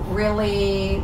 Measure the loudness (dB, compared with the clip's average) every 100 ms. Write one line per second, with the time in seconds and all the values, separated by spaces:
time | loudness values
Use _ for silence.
0 | -2 0 0 0 0 0 0 0 0 -2